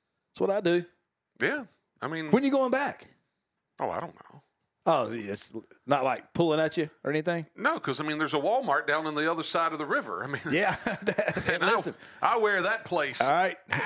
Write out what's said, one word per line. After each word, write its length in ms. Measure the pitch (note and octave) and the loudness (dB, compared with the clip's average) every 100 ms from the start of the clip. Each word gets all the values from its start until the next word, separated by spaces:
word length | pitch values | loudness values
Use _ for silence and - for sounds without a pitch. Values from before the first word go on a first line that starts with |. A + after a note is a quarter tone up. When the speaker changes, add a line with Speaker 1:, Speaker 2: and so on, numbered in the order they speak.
| _ _ _ | _ _ _
Speaker 1:
That's 80 | - | -2
what 100 | F#3 | 0
I 100 | G3 | 2
do. 240 | E3 F3 F3 _ _ _ _ - | 2 2 -2 _ _ _ _ -2
Speaker 2:
Yeah. 240 | D3 D4 A#3 _ _ _ | -2 -2 -8 _ _ _
I 60 | C3 | -8
mean 220 | D#3+ D#3 | -6 2
Speaker 1:
When 120 | G#3+ | 4
you 80 | C#4 | 4
going 200 | C4+ B3+ | 2 2
back? 360 | C4 C#4+ - - _ _ _ _ _ _ - | 0 -2 -6 -16 _ _ _ _ _ _ -8
Speaker 2:
Oh, 80 | B2 | -4
I 100 | E2+ | -4
don't 160 | E3 - | -6 -12
know. 260 | - C#3+ _ _ _ _ - | -20 -20 _ _ _ _ 2
Speaker 1:
Oh, 200 | D3+ A2 | 2 0
it's 420 | A2+ G2+ G2+ - A2 - - - | -6 -6 -8 -8 -12 -16 -10 -2
not, 200 | C#3 C3 | 0 0
like, 280 | A#2+ - | -2 -4
pulling 280 | - E3+ D3+ | 0 2 2
at 160 | D#3+ E3+ | 0 -2
you 120 | D3 - | -4 -6
or 80 | - | -4
anything? 340 | D3+ D#3 E3+ D#3 - | -2 -2 -4 -6 -4
Speaker 2:
No, 200 | C4 E4 | -2 -2
'cause, 220 | - C3+ | -4 -4
I 40 | D3+ | -4
mean, 120 | D3+ | -2
there's 140 | D3 | 0
a 60 | D3 | 0
Walmart 480 | D#3 B3 A3+ C#3+ D#3 | 2 0 2 0 2
down 180 | D3+ D#3 | 0 0
on 100 | D3 | 0
the 140 | D#3+ | 0
other 140 | E3 | 0
side 300 | D3+ F3 E3 | -2 0 0
of 60 | D#3 | -2
the 60 | D3 | -2
river. 380 | F#3+ D3 F2+ | -2 -2 -6
I 40 | B2+ | -6
mean, 140 | C#3 D#3+ | -6 -2
Speaker 1:
Yeah. 280 | D3 A2+ C#3 | 0 0 -2
<laughs> 40 | - G3 G3+ G3 - D3+ B2+ | -4 -2 -2 0 0 -2 -2
Speaker 2:
and 100 | F3 | 2
I, 120 | F#3 A3 | 2 2
Speaker 1:
Listen. 180 | E3 - - - | 0 -8 -14 -2
Speaker 2:
I 160 | F3+ A#3 | 2 4
wear 240 | G#3+ G3 | 2 2
that 240 | F3+ A3 - | 2 -2 0
place 340 | F3 C#3 B2 | 0 0 2
Speaker 1:
All 100 | C3 | 4
right. 280 | D#3+ F#3 E3+ - - | 4 2 -2 -4 -2